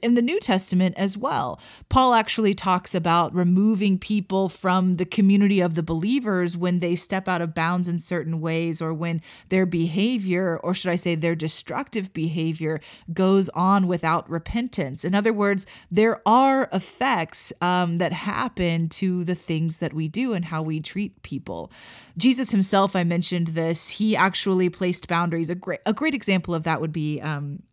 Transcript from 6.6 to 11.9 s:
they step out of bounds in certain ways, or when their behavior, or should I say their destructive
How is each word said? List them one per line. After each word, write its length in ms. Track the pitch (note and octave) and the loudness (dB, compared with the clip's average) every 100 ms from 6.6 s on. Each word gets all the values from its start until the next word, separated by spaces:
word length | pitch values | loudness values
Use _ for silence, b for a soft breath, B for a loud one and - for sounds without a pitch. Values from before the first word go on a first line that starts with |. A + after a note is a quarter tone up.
| F3+ F3+ | -2 0
they 160 | E3+ F3 | 0 -2
step 320 | - F#3+ F#3+ | -2 -4 -2
out 120 | F3+ | -4
of 140 | E3+ | -4
bounds 340 | D#3+ E3 F3+ F3 | -2 0 0 0
in 120 | E3+ | -4
certain 400 | - F3 D#3 D#3+ | -2 -4 -4 -4
ways, 420 | D#3+ E3 E3 D#3+ | -2 -2 -2 -2
or 100 | D#3+ | -4
when 300 | D#3 E3+ E3 B B - | -4 -4 -4 B B -2
their 160 | F#3+ F#3 | 0 2
behavior, 920 | E3 E3+ E3 A3 B3 F#3+ F3 F#3 E3 | 0 0 0 0 0 -2 0 0 -2
or 100 | E3+ | -2
should 160 | F#3 F#3 | -2 -2
I 60 | F3 | -2
say 180 | F3 | -2
their 220 | E3 E3 E3 | 0 0 -2
destructive 760 | D#3 - - - C#4 | -2 -4 -6 -8 -6